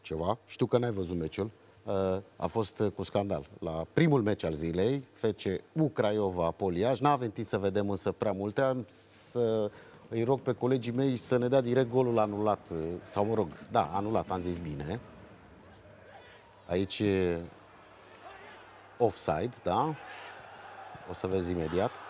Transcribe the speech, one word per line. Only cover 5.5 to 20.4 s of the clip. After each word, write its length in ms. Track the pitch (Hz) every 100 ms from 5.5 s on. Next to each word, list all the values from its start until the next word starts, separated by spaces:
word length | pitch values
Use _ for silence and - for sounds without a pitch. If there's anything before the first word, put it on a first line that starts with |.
| 92 -
U 160 | - 156
Craiova, 640 | - 110 107 101 90 82
Poliaș. 480 | 82 98 87 107 127
N-avem 320 | 143 143 123
timp 160 | 104 110
să 120 | 110
vedem 320 | 98 95 101
însă 220 | 98 -
prea 200 | 90 110
multe. 280 | 95 101 104
Am 260 | 135 131 117
să 840 | - - - - 123 117 110 104 - - - -
îi 140 | 113
rog 180 | 117 131
pe 120 | -
colegii 400 | 123 123 131 117
mei 240 | 120 135 123
să 200 | - 127
ne 120 | 123
dea 120 | 135
direct 300 | 120 123 127
golul 280 | 127 127 117
anulat, 500 | 107 104 107 101 -
uh, 60 | 85 80 87
sau 220 | - -
mă 100 | 104
rog, 140 | 110 87 - -
da, 200 | 107 82
anulat, 380 | 92 104 110 82
am 100 | 92
zis 180 | 90 87
bine. 420 | 85 71 73 107 - - - - - - - - - - - - - - - - -
Aici 320 | 90 98 -
e 420 | 104 95 92 85 85 - - - - - - - - - - - - - - -
offside, 540 | 117 - - 78 110 123
da? 320 | - 95 147 156 - - - -